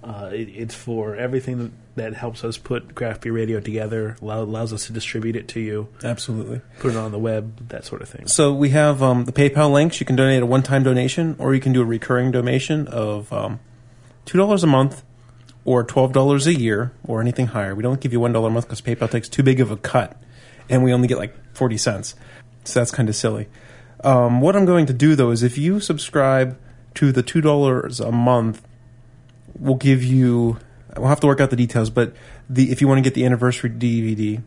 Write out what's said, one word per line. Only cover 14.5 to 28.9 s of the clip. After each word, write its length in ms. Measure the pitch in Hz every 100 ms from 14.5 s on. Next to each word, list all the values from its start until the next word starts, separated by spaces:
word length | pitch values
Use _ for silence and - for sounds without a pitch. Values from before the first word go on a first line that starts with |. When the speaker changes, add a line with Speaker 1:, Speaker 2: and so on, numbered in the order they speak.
| 202
Speaker 2:
a 40 | 170
month 340 | 135 135 - - - - - - - -
or 160 | 123
twelve 300 | 120 - 131
dollars 320 | 131 135 143 143
a 80 |
year 380 | 156 113 104 123 - -
or 120 | 113
anything 260 | 117 123 123
higher. 260 | 107 98
We 80 | 98
don't 180 | 120 135
give 140 | 135
you 60 | 120
one 120 | 120
dollar 180 | 113 113
a 20 |
month 160 | 113 -
'cause 140 | 117
PayPal 280 | - 117 113
takes 180 | 120 -
too 140 | -
big 180 | 131 131
of 120 | 120
a 60 | 104
cut, 380 | - 127 - - - - - - -
and 140 | 127
we 100 | 127
only 140 | 123 123
get, 100 | 123
like, 160 | 101 - - -
forty 200 | 131 110
cents. 360 | - 101 - - - - - - -
So 140 | 123
that's 120 | 120
kinda 220 | - 110
silly. 340 | 107 113 107 95 - - - - -
Um, 380 | 139 131 120 120
what 140 | 147 196
I'm 100 | 190
going 200 | 175 143
to 80 |
do, 220 | 123 147 147
though, 160 | 123
is 100 | 117
if 160 | 123 123
you 220 | 156 202
subscribe 760 | 202 156 - 147 135 135 131 127 - - - -
to 160 | 143
the 120 | 131
two 180 | - 170
dollars 580 | 156 147 139 127 - 123
a 120 | 110
month, 500 | 117 120 123 113 107 - - -